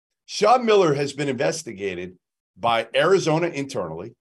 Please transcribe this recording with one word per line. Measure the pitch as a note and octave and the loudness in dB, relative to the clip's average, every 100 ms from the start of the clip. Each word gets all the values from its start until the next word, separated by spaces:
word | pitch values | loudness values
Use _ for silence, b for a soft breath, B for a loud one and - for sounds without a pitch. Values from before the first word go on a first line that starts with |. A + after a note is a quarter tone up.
| _ _ - | _ _ -14
Sean | - G#3 B3+ A3+ | 0 2 4 4
Miller | G#3 E3+ | 4 4
has | C#3 C#3 | 2 -2
been | C#3 C#3+ | -4 -4
investigated | A#2+ E3+ D#3+ - G2 G2 F2+ F#2 F#2 _ _ _ - | -2 -4 -4 -10 -8 -6 -6 -10 -14 _ _ _ -6
by | A#2 A#2 A#2 | 0 0 0
Arizona | C3+ D#3+ F#3+ D#3 D#3 E3+ | 0 4 2 2 0 0
internally, | C#3 C3+ G#2+ E2+ D#2+ G#2+ - | -4 -6 -6 -6 -8 -14 -18